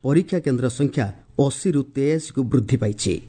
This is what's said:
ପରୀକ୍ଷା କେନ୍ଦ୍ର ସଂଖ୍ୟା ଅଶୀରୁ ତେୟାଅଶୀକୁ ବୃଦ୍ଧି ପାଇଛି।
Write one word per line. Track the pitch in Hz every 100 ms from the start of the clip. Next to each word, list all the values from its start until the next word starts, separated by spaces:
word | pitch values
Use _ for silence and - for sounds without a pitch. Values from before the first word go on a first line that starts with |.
ପରୀକ୍ଷା | 127 151 185 185
କେନ୍ଦ୍ର | 151 127 120
ସଂଖ୍ୟା | 123 143 147 101 - - -
ଅଶୀରୁ | 139 - 196 143
ତେୟାଅଶୀକୁ | 131 135 139 160 156 -
ବୃଦ୍ଧି | 123 127 104 123
ପାଇଛି। | 107 104 101 87